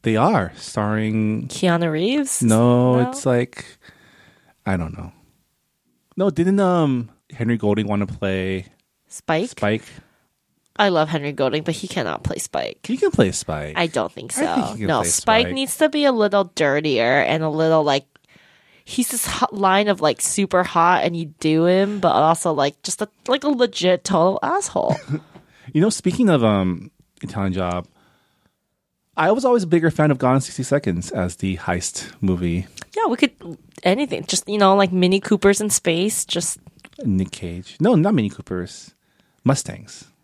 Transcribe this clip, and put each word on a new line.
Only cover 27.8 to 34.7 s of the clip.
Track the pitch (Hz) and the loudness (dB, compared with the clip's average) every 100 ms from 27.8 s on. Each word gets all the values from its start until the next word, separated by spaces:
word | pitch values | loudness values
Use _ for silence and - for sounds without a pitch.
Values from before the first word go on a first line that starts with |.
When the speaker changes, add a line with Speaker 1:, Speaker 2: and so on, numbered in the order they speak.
| 87 _ _ _ _ _ _ _ _ _ _ _ _ - | -8 _ _ _ _ _ _ _ _ _ _ _ _ -2
Speaker 1:
I | 160 | 2
was | 220 | 2
always | 254 240 | 2 2
a | 180 | 2
bigger | 170 160 | 2 2
fan | - 151 | 2 2
of | 135 | 4
Gone | 127 131 | 2 2
in | |
Sixty | 131 - | 0 -8
Seconds | 127 143 131 87 - | -2 0 0 -4 -4
as | - 90 - | -4 -4 -4
the | 95 90 | -6 -4
heist | - 87 - - - - | -2 -4 -4 -10 -14 -6
movie. | 98 90 87 85 98 - - - | -2 0 0 -2 -6 -14 -12 -2
Speaker 2:
Yeah, | 440 | -2
we | 247 | 0
could, | 294 _ 170 165 _ - | -2 _ -16 -16 _ -4
anything. | - 208 285 - - | 0 0 -2 -6 -4
Just, | 185 - | -6 -4
you | 208 | 2
know, | 196 | 4